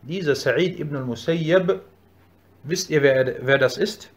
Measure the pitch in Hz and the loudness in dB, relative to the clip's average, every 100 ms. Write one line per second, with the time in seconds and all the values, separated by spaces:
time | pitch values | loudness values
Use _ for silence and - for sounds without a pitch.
0 | 123 180 160 135 - 123 180 - 156 143 | -8 -6 -2 0 2 0 0 -2 -8 -6
1 | 127 117 - 170 160 180 180 190 - _ | -6 -6 -4 -4 2 2 2 -4 -6 _
2 | _ _ _ _ _ _ 135 165 - 151 | _ _ _ _ _ _ -8 -6 0 2
3 | 139 131 127 120 123 139 131 - 214 - | 4 4 2 -2 0 2 2 0 -4 -4
4 | - | -18